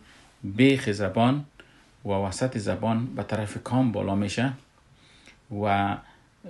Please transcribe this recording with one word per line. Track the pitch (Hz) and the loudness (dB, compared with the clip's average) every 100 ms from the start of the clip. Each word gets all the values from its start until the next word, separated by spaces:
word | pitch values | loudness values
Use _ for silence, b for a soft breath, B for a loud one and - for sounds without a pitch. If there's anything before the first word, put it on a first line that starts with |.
| B B B B | B B B B
بیخ | 101 101 131 135 110 | -6 4 6 6 0
زبان | 101 98 101 120 143 147 - B B B B | -2 0 2 4 2 -2 -16 B B B B
و | - | -4
وسط | 98 98 95 131 117 | -2 -2 -2 -4 -2
زبان | 101 92 107 113 123 | -4 -2 0 0 -2
به | 117 | -6
طرف | 101 127 104 - | -4 -4 -4 -6
کام | - 123 127 | -2 2 2
بالا | 101 98 | 2 0
می‌شه | 98 101 104 127 131 - _ _ b b b b b - 101 | 0 -2 0 -2 -2 -14 _ _ b b b b b -12 -4
و | 104 101 101 101 b b b _ 185 | 0 2 0 -2 b b b _ -12